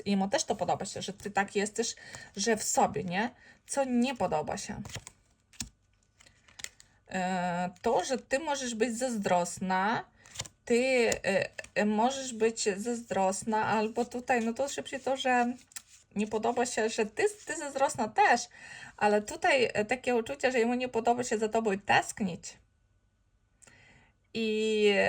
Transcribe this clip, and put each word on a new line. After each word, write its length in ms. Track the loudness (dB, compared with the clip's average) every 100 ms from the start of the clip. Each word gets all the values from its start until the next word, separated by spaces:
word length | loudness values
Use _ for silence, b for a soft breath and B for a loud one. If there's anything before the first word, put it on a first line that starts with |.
I 60 | 0
jemu 180 | 0 2
też 160 | 0
to 120 | -2 -2
podoba 280 | -2 -2
się, 180 | -4 -8
że 100 | -8
ty 180 | -10 -4
tak 260 | -2 0 0
jesteś, 380 | -2 -2 -4 -6 B B B -4
że 200 | 0 0
w 60 |
sobie, 420 | 0 2 2 0
nie? 260 | -4 -2 -4 -6 B B -6
Co 180 | -2
nie 320 | 2 2 2 0
podoba 400 | 0 0 -2 -6
się. 260 | -8 -10 -12 -14 -16 _ _ _ _ -14 -14 _ _ _ _ _ B B B B B B B B -6
E, 600 | -2 0 0 0 -2 -4 -2
to, 220 | 2 2
że 140 | 2 -4
ty 200 | 0 -2
możesz 360 | 0 -4 -2
być 240 | 0 0 0
zazdrosna, 1080 | -2 0 2 2 2 -4 -2 0 2 0 -4 B B B B _
ty, 460 | 0 2 4 4 2 0
e, 240 | 0 0 0 -8 -6
e, 100 | 0
możesz 500 | 2 4 2 0 -6
być 340 | 0 0 0 -2 -2
zazdrosna, 920 | -4 -6 -2 0 2 0 -2 0 2
albo 380 | 0 0 -2
tutaj, 400 | -4 -4 0 0
no 80 | 0
to 160 | -2 -4
szybciej 320 | -4 -8 -6
to, 160 | -4 -2
że 360 | 2 2 2 -2 -12 -18 -18 -20 _ -4
nie 100 | -2
podoba 400 | -2 0 0 0
się, 220 | 0 0
że 180 | 0 -2
ty, 180 | 0 0 0 -10
ty 100 | -8
zazdrosna 520 | -4 0 0 0 -2
też, 320 | 4 4 4 0 B B B B B
ale 260 | 2 2
tutaj, 480 | 0 -2 2 4 2
e, 100 | 0
takie 320 | -2 -2 0 0
uczucie, 360 | 0 0 0
że 60 | 2
jemu 160 | 2
nie 140 | 0 -2
podoba 360 | 0 2 2
się 140 | 0 0
za 100 | 0
tobą 300 | 0 0 0
tęsknić. 800 | 2 2 2 -4 -4 -6 -12 -18 _ _ _ _ _ _ _ _ _ _ B B B B B B _
I 580 | -4 0 2 2 4 4 6